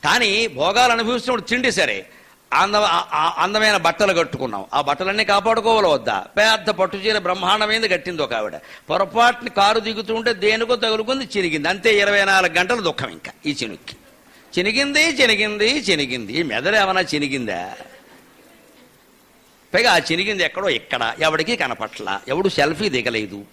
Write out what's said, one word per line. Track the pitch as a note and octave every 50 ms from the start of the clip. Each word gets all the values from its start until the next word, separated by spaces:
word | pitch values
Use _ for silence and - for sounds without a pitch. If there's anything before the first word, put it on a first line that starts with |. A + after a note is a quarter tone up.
| -
కానీ | D3 F3+ B3 A#3+ G#3 G3 G#3+ A3+ A3+
భోగాలు | D#3 B2+ D3 F3 G3+ A#3 B3 B3+ A#3
అనుభవిస్తున్నప్పుడు | A3+ A3+ A3 B3 A#3+ - B3+ B3+ A3+ - -
తిండి | A#3 B3+ B3+ B3+ G#3
సరే, | F3 E3+ C3 G#2 G2 F#2+ - - - - - - _ _ _ B2
అందమ-, | C#3+ F3+ G3+ G#3 G#3 G#3 F#3+
ఆ, | E3 F3 F3 - -
ఆ, | D3+ D#3 E3+ E3 D#3
అందమైన | D#3+ F#3 G#3 G#3+ A3 G#3+ G#3
బట్టలు | F#3+ E3 E3 E3 - G#3+ G3 F#3
కట్టుకున్నాం, | E3+ E3 C#3 - B2+ C3+ B2 G#2+ G2+ F#2+ - -
ఆ | C#3
బట్టలన్నీ | C#3+ C#3+ C#3+ - F#3 F#3 G3 G#3+ A3
కాపాడుకోవాలి | G#3 G3+ G3+ F#3+ A3 A3+ A#3 G3+ A3+ A3+ A3 G3+ F3
వద్దా? | D3+ C3 A2 G#2+ G#2+ G2 - - -
పెద్ద | - G#3 A3 A3 A3 F3 F#3
పట్టుచీర | G#3 E3+ F#3+ F3+ - G3 F#3+ G#3+ G#3+ G#3+
బ్రహ్మాండమైనది | F3+ F3 F3+ F#3+ F#3 F3+ G3+ G#3+ G#3+ G#3+ G#3+ A3+ A3+ G#3+
కట్టింది | - F3 - G3 F3 D#3 D3
ఒక | B2 A#2+
ఆవిడ, | A2+ G#2+ G#2 D#2 D2+ - - - - _ -
పొరపాటుని | D#3+ F3+ G3 F3 - A3+ A#3 A#3+ B3 A#3+ A#3+ A#3+
కారు | - G3 G3 G3+ A3 A#3
దిగుతుంటే | G3+ A3 A3 G#3 A3 G3+ A3+ A3+ A3+ A#3+ A#3
దేనికో | F#3 F#3 G#3 A3 A3+ A#3 A3+ B3
తగులుకుంది, | A#3 A#3 A3+ A3 A3 G#3+ G#3+ C4 C4+ C4
చినిగింది, | - - G#3 F#3 E3+ D3+ D#3 D3 E3
అంతే, | F#3 G3+ - A3+ G#3+ G#3
ఇరవై | G3+ G3+ G3+ G3+ G3
నాలుగు | G3 G3 F#3+ F#3 F3 D#3+
గంటలు | F3 F3+ F#3 A#3+ A#3+ G3+
దుఃఖం | E3 D3 - C3+ A#2
ఇంకా | E2 D#2+ - - - _ -
ఈ | D3+ C#3+ - B2
చినుక్కి. | A2 F#2 D2+ - - - - - - - _ _ - - - - - -
చినిగింది, | F3+ F#3 G#3 A3+ C4 C#4 C#4+ C#4+ D4+ D#4 E4
చినిగింది, | D4+ B3 C4+ A#3 A3 G3+ G#3+ G#3+ G#3 G#3 G#3 A3+ C4+ D4+
చినిగింది. | A#3 F3+ F#3 D3+ C#3+ B2+ B2 B2+ A2+ G2 A#2
ఈ | D#3+ E3+
మెదడు | D3 G#2+ A2 C3 F3+ G#3
ఏమైనా | G#3+ G3+ F#3+ F#3+ F#3
చినిగిందా? | F3+ - - D3+ C#3+ C#3 C3+ C#3 A#2+ G#2+ F#2+ F2 F2 F#2 - - - - - - - - - - - - - - - - - - _ - _ - - - _ _ _ _ _ _ _ _ _ _ _ _ _ _ _ _ -
పైగా | F#3 A#3 B3 F#3+
ఆ | E3+
చినిగింది | C3+ - D#3+ E3+ F#3+ G3+ G#3+ F#3+ F3
ఎక్కడో | D3+ - F#3 G3 F#3+
ఇక్కడ, | C#3 A#2 - - - B2 A#2 A2+ A#2 -
ఎవడికి | D#3 D#3+ D#3 D#3 D#3+ E3+ A#3+
కనపట్ల, | - E3 B2+ A#2+ - A2+ G#2 - - A2 F#2+ G2 G2+ - -
ఎవడు | C3 E3 G3 G3
సెల్ఫీ | - - C#3+ D3 E3 D3+ A3 G#3
దిగలేదు. | - B2 A2 B2 A#2 A2+ G#2+ G2 F#2+ G2+ G2+ -